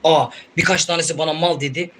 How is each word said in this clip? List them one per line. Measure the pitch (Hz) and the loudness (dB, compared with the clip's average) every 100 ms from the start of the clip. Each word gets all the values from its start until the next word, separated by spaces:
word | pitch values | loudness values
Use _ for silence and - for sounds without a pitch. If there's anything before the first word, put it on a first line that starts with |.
Aa, | 165 156 120 - - - | 4 4 2 -6 -10 -4
birkaç | 170 180 - | 0 0 0
tanesi | 170 165 151 | -2 -2 -2
bana | 156 | -4
mal | 156 175 156 | 0 0 0
dedi. | 139 135 170 | -4 -6 -10